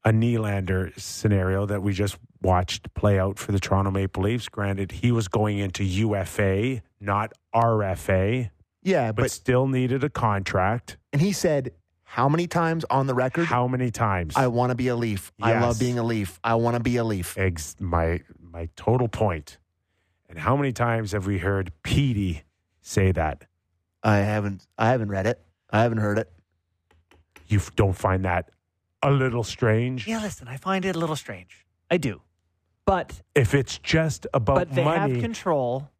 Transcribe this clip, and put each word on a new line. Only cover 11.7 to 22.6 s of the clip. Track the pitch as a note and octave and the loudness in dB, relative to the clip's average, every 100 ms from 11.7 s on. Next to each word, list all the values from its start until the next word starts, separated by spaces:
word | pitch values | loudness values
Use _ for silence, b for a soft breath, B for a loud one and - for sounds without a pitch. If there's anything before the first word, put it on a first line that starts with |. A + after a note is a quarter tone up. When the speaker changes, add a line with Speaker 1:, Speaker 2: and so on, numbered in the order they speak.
| - _ _ | -10 _ _
Speaker 2:
how | _ - C3 | _ 0 2
many | D#3 F3 | 2 0
times | F3 E3 E3 - | 0 0 0 0
on | C3+ C3+ | 0 2
the | B2 | 2
record? | B2+ E3+ E3 | 0 0 0
Speaker 1:
How | B2 B2 | 0 0
many | B2+ B2+ | 0 -2
times? | G#2+ A2+ F#2+ E2 A#2+ | -2 0 0 -2 0
Speaker 2:
"I | C3 | 2
wanna | A#2 B2 A#2+ | 2 0 0
be | B2+ | 0
a | A#2+ | 0
Leaf. | A#2 G2 - _ | -2 -4 -8 _
I | A#2 A#2 | 0 2
love | A#2+ A2+ | 2 2
Speaker 1:
Yes. | |
Speaker 2:
being | B2+ A#2+ | 0 0
a | |
Leaf. | A#2 A2+ G2 - | 0 -2 -4 -6
I | A2+ A#2 | 0 2
wanna | A#2 A#2+ | 2 0
be | A#2 A#2+ | 0 0
a | |
Leaf." | A2+ G2+ F2 - | 0 -2 -4 -2
Speaker 1:
Ex-, | F#2+ E2+ - - | -2 -2 -10 -8
my, | F#2+ E2+ E2 F2 - - | -2 0 0 -2 -6 -20
my | E2+ E2+ E2 - | -18 -12 -12 -6
total | - B2 A#2+ | 0 0 0
point. | - A2 E2 D2+ - _ _ _ _ _ _ _ | 0 -2 -2 -8 -20 _ _ _ _ _ _ _
And | E2+ | -6
how | E2 C3+ | 0 2
many | C#3 | 0
times | A#2+ A#2+ A#2 G#2+ | 0 0 0 -2
have | G2+ F#2+ | -4 -2
we | G2 | -2
heard | F2+ G2 F2 - | 0 -2 -4 -8
Petey | - A#2 C#3+ G#2+ F#2+ D#2+ _ _ | -2 2 2 0 -2 -4 _ _